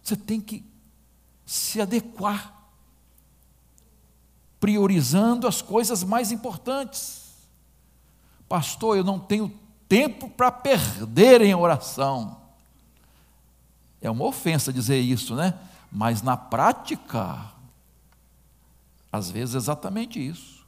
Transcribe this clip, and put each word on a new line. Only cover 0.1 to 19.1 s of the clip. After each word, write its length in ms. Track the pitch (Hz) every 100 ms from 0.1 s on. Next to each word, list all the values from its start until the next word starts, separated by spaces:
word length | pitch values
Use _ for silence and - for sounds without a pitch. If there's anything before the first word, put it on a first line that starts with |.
| 208
tem 240 | - 220
que 240 | 202 214 - _ _ _ _ _ _ _
se 380 | - - - 214
adequar. 760 | 202 233 - - 202 202 - - _ _ _ _ _ _ _ _ _ _ _ _ _ _ _ _ _ _ _ _
Priorizando 840 | 202 208 196 185 123 175 226 240 233
as 120 | -
coisas 440 | - 214 226 214
mais 260 | 185 233 220
importantes. 1040 | 233 247 170 240 269 269 - - - - - _ _ _ _ _ _ _ _ _ _ _
"Pastor, 480 | 180 143 - 226 202
eu 60 |
não 160 | 185 190
tenho 340 | - 208 208 - - _ _
tempo 420 | 196 285 214 -
pra 220 | - 247
perder 880 | 247 277 233 - 98 110 120 240 247
em 100 | 208
oração." 880 | 180 170 143 - - 139 135 107 - - _ _ _ _ _ _ _ _ _ _ _ _ _ _ _
É 80 | 120
uma 160 | 113
ofensa 480 | 269 269 170 160 -
dizer 280 | 127 113 135
isso, 340 | 123 123 -
né? 240 | 120 180 180 - - -
Mas 320 | 101 113 110
na 140 | 123 123
prática, 1160 | - 117 185 - - - - 113 92 69 107 - - _ _ _ _ _ _ _ _ _ _ _ _ _ _